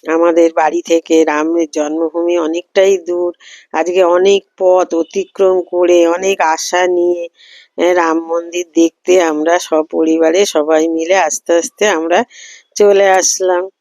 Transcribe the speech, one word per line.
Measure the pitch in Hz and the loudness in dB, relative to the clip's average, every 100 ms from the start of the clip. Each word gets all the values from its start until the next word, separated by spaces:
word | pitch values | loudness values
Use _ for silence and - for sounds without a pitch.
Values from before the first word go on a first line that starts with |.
| - | -2
আমাদের | 165 170 165 165 | 0 2 2 2
বাড়ি | 165 156 165 | 2 -2 -2
থেকে | 170 165 - 160 | 0 -2 2 2
রামের | 160 151 156 170 160 | 2 0 -2 -2 -2
জন্মভূমি | - 147 156 165 165 170 175 | -4 -4 -4 -4 -4 -2 -2
অনেকটাই | 156 165 - - 190 190 165 | -2 -6 -4 0 2 2 -2
দূর। | 175 175 170 - - _ | -4 -4 -6 -20 -20 _
আজকে | 160 165 180 175 | -6 -2 0 2
অনেক | 175 190 196 _ _ | 4 2 0 _ _
পথ | 185 185 175 | 2 2 2
অতিক্রম | 165 160 196 185 - 190 185 | -2 -4 -6 -8 -2 0 0
করে, | 175 180 180 175 170 | -2 -2 2 4 2
অনেক | 170 190 196 165 | 0 -2 0 -2
আশা | 160 - 180 180 | -2 -4 -2 0
নিয়ে, | 180 175 175 170 _ - - _ - | 0 0 -2 -8 _ -20 -20 _ -4
এ, | 170 | 0
রাম | 180 165 160 165 | 0 0 -2 -4
মন্দির | 170 170 175 170 | -8 -6 -10 -4
দেখতে | 165 165 _ - 185 | 0 0 _ 0 2
আমরা | 165 151 156 175 | 2 -2 0 -2
সপরিবারে | - 160 156 170 160 160 160 170 202 | 0 -2 -2 -2 0 2 2 0 0
সবাই | 160 151 160 165 | -2 0 0 0
মিলে | 165 165 190 | -4 -2 0
আস্তে | 160 - - | 0 -4 -2
আস্তে | 170 165 _ 208 | -2 -2 _ -2
আমরা | 170 165 180 247 - - - _ - | -2 0 -2 -2 -10 -20 -20 _ 0
চলে | 202 202 196 | 2 4 4
আসলাম। | 190 180 - 185 180 190 _ | 2 0 -2 -2 -2 -4 _